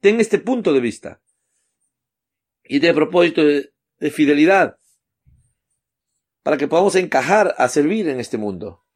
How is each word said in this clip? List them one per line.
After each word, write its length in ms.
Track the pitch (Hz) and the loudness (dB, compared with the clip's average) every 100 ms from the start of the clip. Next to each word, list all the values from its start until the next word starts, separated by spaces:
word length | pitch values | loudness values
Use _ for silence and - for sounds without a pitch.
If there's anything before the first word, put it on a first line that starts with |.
Ten 200 | 196 226 | 2 2
este 180 | 214 196 | 0 -2
punto 340 | - 247 185 | -2 -4 0
de 60 | 139 | 0
vista. 420 | 120 - - - _ _ _ _ _ _ _ _ _ _ _ _ _ _ | -2 -8 -16 -20 _ _ _ _ _ _ _ _ _ _ _ _ _ _
Y 160 | _ 139 | _ 0
de 160 | 165 | 2
propósito 500 | 151 156 175 175 165 | 2 2 2 2 2
de, 280 | 151 147 - _ _ _ | 2 2 -4 _ _ _
de 120 | 151 | -8
fidelidad, 680 | 143 147 147 156 190 151 - _ _ _ _ _ _ _ _ _ _ _ _ _ _ _ _ | 0 2 4 4 4 0 -4 _ _ _ _ _ _ _ _ _ _ _ _ _ _ _ _
para 120 | - 143 | -6 -4
que 120 | 139 | 0
podamos 260 | 160 196 | 0 2
encajar 640 | 185 180 135 127 208 190 - | 0 0 -2 0 2 2 0
a 100 | 127 | -2
servir 400 | 147 147 220 175 | 0 0 -2 -4
en 120 | 127 | -6
este 180 | 117 113 | -6 -6
mundo. 480 | 104 92 104 95 _ | -6 -8 -12 -16 _